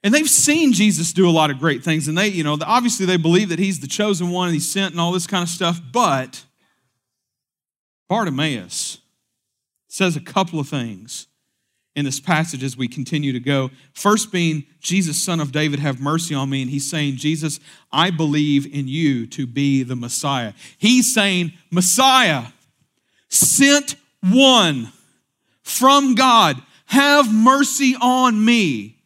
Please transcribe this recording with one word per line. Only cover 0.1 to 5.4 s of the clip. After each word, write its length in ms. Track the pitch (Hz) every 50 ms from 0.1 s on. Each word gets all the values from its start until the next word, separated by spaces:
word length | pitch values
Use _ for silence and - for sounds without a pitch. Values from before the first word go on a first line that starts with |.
| 240
they've 160 | 302 311 285
seen 440 | - - - 294 294 330 320 269 233
Jesus 400 | 170 214 214 175 147 170 - -
do 140 | 165 190
a 40 | 175
lot 180 | 165 160 156 147
of 80 | 139
great 260 | 127 147 165 139 120 -
things, 240 | 170 160 160 139
and 100 | 151 156
they, 100 | 175 208
you 160 | 208 190 170 151
know, 140 | 147 151 151
obviously 460 | 156 156 220 247 240 240 - - 190
they 100 | 180 185
believe 320 | 175 156 165 170 190 214 185
that 100 | 165 160
he's 200 | 196 190 190 139
the 80 | -
chosen 420 | 139 - - 208 214 202 160 180 175
one 200 | 175 180 180 175
and 40 | 165
he's 160 | 147 175 -
sent 220 | - 196 196 185
and 100 | 147 170
all 100 | 170 170
this 140 | 180 185 170
kind 160 | - 196 180